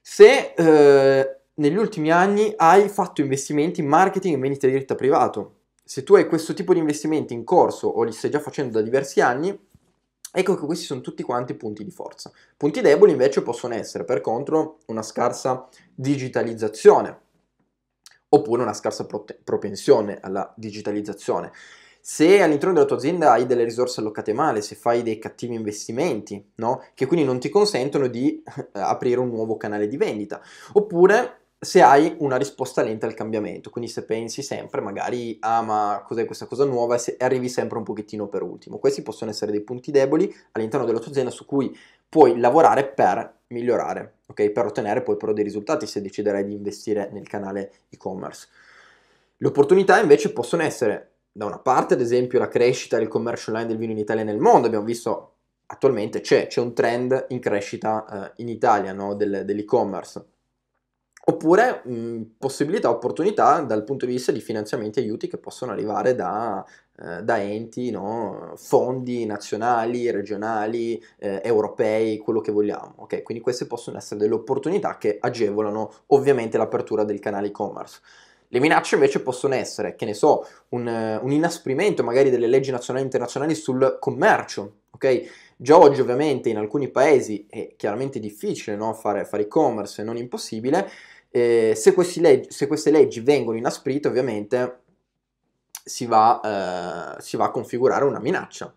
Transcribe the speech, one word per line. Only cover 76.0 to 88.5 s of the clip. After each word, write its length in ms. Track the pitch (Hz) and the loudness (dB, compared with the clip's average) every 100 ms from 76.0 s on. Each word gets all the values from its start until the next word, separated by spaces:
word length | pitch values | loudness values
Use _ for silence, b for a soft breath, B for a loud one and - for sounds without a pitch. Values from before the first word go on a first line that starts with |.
| _ | _
ovviamente 500 | 139 131 127 110 107 | 4 4 2 0 -2
l'apertura 480 | 110 120 - 107 104 | 0 -2 -2 -2 -2
del 140 | 101 | -2
canale 280 | 110 101 101 | -6 -4 -6
e-commerce. 540 | 101 101 98 - - b b b b _ | -6 -8 -8 -16 -20 b b b b _
Le 100 | 123 | 0
minacce 360 | 151 160 - 196 | 2 2 2 2
invece 260 | 139 - | 2 2
possono 340 | - 123 135 127 | -4 -4 -4 -4
essere, 400 | 98 - 92 - | -6 -6 -8 -6
che 100 | 113 | -8
ne 80 | |
so, 320 | 104 - 117 B B _ | 0 2 2 B B _
un, 160 | 123 120 | -8 -6
un 460 | 117 110 110 127 | -4 -4 -4 -2
inasprimento 720 | 147 165 - - 135 202 160 | 0 0 -4 -6 -2 0 0
magari 260 | 120 123 139 | 0 2 4
delle 180 | 120 117 | 2 2
leggi 220 | 135 135 | 2 0
nazionali 340 | 123 - 123 | -6 -6 -6
e 40 | 135 | -2
internazionali 480 | 123 120 135 151 156 | -4 -4 -4 -4 -4
sul 420 | 151 127 131 131 | -4 0 0 0
commercio, 800 | - 123 202 165 - - 101 _ _ | -6 0 2 2 -2 -12 -12 _ _
ok? 600 | - 135 123 - - _ _ | -4 0 0 -4 -20 _ _
Già 220 | 123 160 | 6 10
oggi 240 | 143 131 | 10 8
ovviamente 480 | 120 123 156 127 123 | 0 0 0 0 -2
in 80 | 107 | -2
alcuni 320 | 104 147 127 | -4 -4 -2
paesi 580 | 120 143 131 104 104 - | 2 4 4 2 -10 -10
è 260 | 113 - _ | -14 -14 _
chiaramente 420 | 113 107 135 123 | -6 -6 -6 -8
difficile, 560 | 107 - 208 | -12 -8 -8